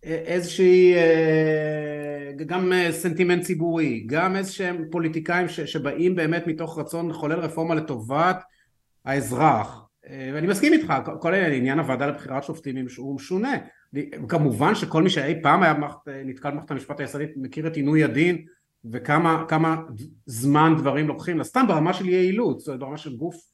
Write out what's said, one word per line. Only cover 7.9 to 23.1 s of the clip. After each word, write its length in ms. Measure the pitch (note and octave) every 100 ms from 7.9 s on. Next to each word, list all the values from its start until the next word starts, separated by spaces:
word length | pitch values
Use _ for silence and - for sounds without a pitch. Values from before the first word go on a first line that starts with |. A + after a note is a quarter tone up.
| B2+ A2+ C#3+ F3 F#3 - _ _ _ _ _
האזרח." 760 | - C#3 A2+ B2 D3+ A#2 G2 - - _ -
אה, 200 | C3+ C3
ואני 120 | D3 E3+
מסכים 260 | G3 D4
איתך, 200 | D#4+ - C#3
כל, 80 | C#3+ D#3+
כל 140 | E3+
עניין 440 | F#3+ F3 C3+ B2+ C#3+
הוועדה 280 | C#3 B2+ C#3+
לבחירת 380 | C#3+ - C3
שופטים 320 | C#3 D#3 C#3+ C3
הוא 80 |
מש-, 120 | B2+ B2
הוא 180 | C3+
משונה. 380 | C#3 - F#3 B3 A3+ - _ _
לי, 180 | C#3 C#3+ - A2
כמובן 460 | E3 D3 G#2+ D3+
שכל 280 | F4+ C#4 D#3+
מי 80 | F#3
שאי 320 | F3 C3+ E3
פעם 200 | C#3+ E3+
היה 120 | F3
במערכת, 340 | D3 C#3+ - -
אה, 140 | C3+
נתקל 260 | C3 C3 D3
במערכת 200 | C#3+ -
המשפט 300 | C#3 - D3
הישראלית 300 | C3+ C#3+ D#3 D3
מכיר 300 | C3 - D#3+
את 100 | D#3+
עינוי 280 | C#3 D#3
הדין, 400 | D3 A#2+ F3 E3+ - _ _ _ A#2
וכמה, 520 | A#2+ - D3+ E3+ D#3+ D#3+
כמה 280 | D#3 D#3+ D#3+ D#3+ G#2+ C#3+ - -
זמן 480 | A2+ C3+ C#3+ D#3+ D#3+
דברים 300 | C3+ C#3+ D3+
לוקחים, 340 | - - E3
סתם 220 | C3 B3+ B3
ברמה 240 | D#3+ D#3+
של 160 | F#3+ F#3
יעילות, 520 | F#3 F#3 G3+ A3 -
זאת 80 | -
אומרת, 120 | C3
ברמה 180 | C3+ D3+
של 180 | D#3